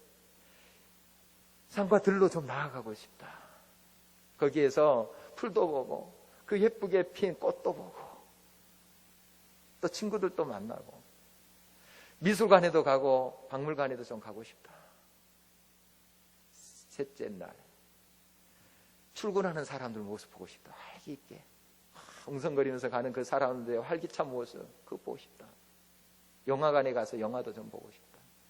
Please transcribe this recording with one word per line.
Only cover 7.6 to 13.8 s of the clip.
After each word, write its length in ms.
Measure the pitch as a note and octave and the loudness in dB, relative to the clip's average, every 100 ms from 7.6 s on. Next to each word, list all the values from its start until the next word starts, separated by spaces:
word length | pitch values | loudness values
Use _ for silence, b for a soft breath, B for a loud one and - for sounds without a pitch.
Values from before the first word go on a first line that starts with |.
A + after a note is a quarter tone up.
| - | -4
보고 240 | - - B B B - - - - - - - - _ _ _ _ - - - - | -4 -8 B B B -20 -20 -20 -20 -20 -20 -20 -20 _ _ _ _ -20 -20 -20 -6
또 80 | F3 | -6
친구들도 560 | - G#3 G#3 F#3 - | -4 -4 -2 -2 -2
만나고 520 | D3 G#2 G#2+ - - - - - - - - - - B B B B - | -4 -6 -8 -10 -14 -20 -20 -20 -20 -20 -20 -20 -20 B B B B -2
미술관에도 640 | F3 G#3 A3 F#3 F3 D#3+ | 0 4 8 8 8 4
가고 640 | C#3 C3+ C3+ C3 B2+ - - | 4 4 4 4 2 -6 -10
박물관에도 540 | C3+ D3 C#3+ | -6 -4 -4